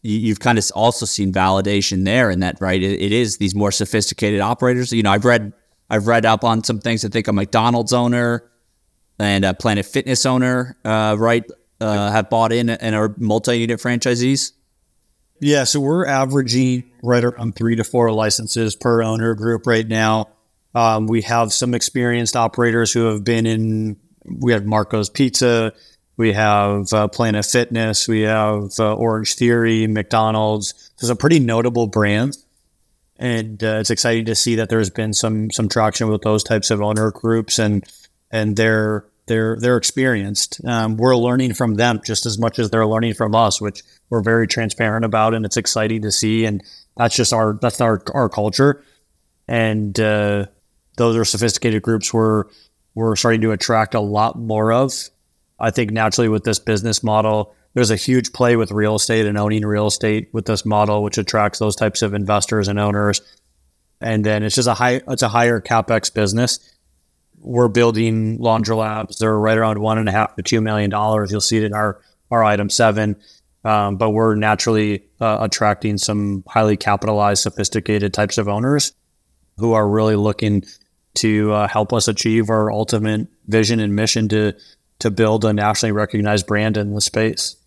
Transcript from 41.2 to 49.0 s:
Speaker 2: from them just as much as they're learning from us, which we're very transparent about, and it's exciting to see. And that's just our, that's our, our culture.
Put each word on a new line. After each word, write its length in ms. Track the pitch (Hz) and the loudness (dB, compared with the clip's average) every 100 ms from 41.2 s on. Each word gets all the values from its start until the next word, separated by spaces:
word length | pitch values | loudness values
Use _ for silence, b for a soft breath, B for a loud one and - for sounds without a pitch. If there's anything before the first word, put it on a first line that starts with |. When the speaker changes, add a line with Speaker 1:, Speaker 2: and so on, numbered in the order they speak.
| 120 123 131 107 | 2 0 0 -2
Speaker 2:
from 200 | 120 104 | -2 2
them 240 | 120 110 - | 0 0 -4
just 220 | 110 117 | -4 -4
as 100 | 104 | -2
much 220 | 113 - | -2 -2
as 100 | 110 | -2
they're 160 | 113 107 | 0 2
learning 300 | 110 117 104 | 0 -2 -2
from 180 | 110 | 0
us, 260 | 110 110 - | 2 2 0
which 220 | 104 - b b _ | -6 -8 b b _
we're 100 | 117 | -2
very 240 | 107 113 110 | 2 2 2
transparent 580 | - 110 - 113 110 | -2 -4 -2 -2 0
about, 300 | 113 110 110 | 0 2 2
and 120 | 113 107 | 0 -2
it's 120 | - | -4
exciting 460 | 101 - 110 113 | -2 -2 -2 -2
to 80 | 107 | -2
see. 340 | - 110 113 113 | -2 0 0 0
And 180 | 101 B B B - | -2 B B B -2
that's 200 | 120 - | 0 2
just 180 | 117 | 0
our, 240 | 117 110 104 | 2 0 0
that's 220 | 123 - | -2 0
our, 220 | 117 107 - | 0 0 -2
our 160 | - 113 | -2 -2
culture. 540 | - 104 - 139 143 b b | 0 -2 2 2 2 b b